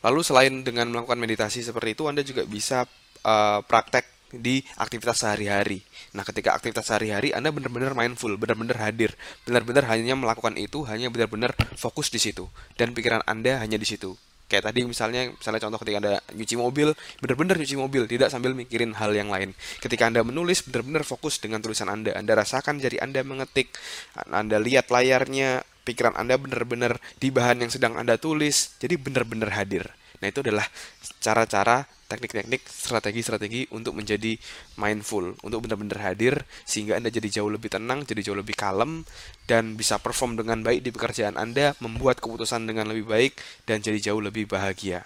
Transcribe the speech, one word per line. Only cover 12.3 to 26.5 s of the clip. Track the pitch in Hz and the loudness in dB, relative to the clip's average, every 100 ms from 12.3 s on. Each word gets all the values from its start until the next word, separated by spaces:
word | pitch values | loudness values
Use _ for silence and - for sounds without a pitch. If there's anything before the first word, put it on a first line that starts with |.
| 95 90 - - - | -2 -12 -16 -18 -2
dan | 117 | -2
pikiran | 120 117 113 | 0 0 0
Anda | - 110 120 131 | 0 0 0 0
hanya | 110 107 | -2 -2
di | 104 | -2
situ. | 104 95 92 _ _ | -4 -10 -12 _ _
Kayak | - 101 104 120 | 0 2 2 0
tadi | |
misalnya, | 123 117 113 123 127 | 0 -2 -2 0 -4
misalnya | - - 110 | -6 -4 -2
contoh | 107 110 | -2 -4
ketika | 107 104 | -2 0
Anda | 101 101 - 107 | 2 0 -2 -10
nyuci | 110 117 | -4 0
mobil, | 120 139 151 156 - - | 0 2 2 2 -8 -10
benar-benar | - 127 180 180 | -4 0 2 2
nyuci | 147 139 | 0 -2
mobil, | 135 135 | 0 0
tidak | 110 120 135 | 0 2 2
sambil | 123 127 | 2 -2
mikirin | 131 120 117 117 | -4 -4 -2 -2
hal | 107 110 104 | 0 2 2
yang | 104 | 2
lain. | 95 95 - - - | -2 -2 -8 -14 -10
Ketika | 113 120 | -4 2
Anda | 117 117 | 4 4
menulis, | 113 139 175 180 - | 2 0 2 0 0
benar-benar | 120 123 156 147 | -4 -2 -4 -2
fokus | 127 156 - | -4 -4 -4
dengan | 107 110 | -4 -4
tulisan | 107 107 98 | -4 -2 -2
Anda. | 104 107 | -2 -2
Anda | 92 104 107 | -2 4 4
rasakan | 104 131 147 147 | 4 0 -2 -2
jari | 131 - | -2 -2
Anda | 131 135 | -2 -2
mengetik, | 131 135 131 135 127 - - - - - - | -4 -6 -2 0 -2 -6 -12 -14 -14 -14 -2
Anda | 92 107 107 | -2 2 2
lihat | 113 131 - | 6 4 4
layarnya, | 123 127 127 135 135 135 127 - _ | 4 6 4 4 0 0 0 -4 _
pikiran | 127 120 120 - | -8 0 0 2
Anda | 117 131 | 2 2
benar-benar | 135 | 2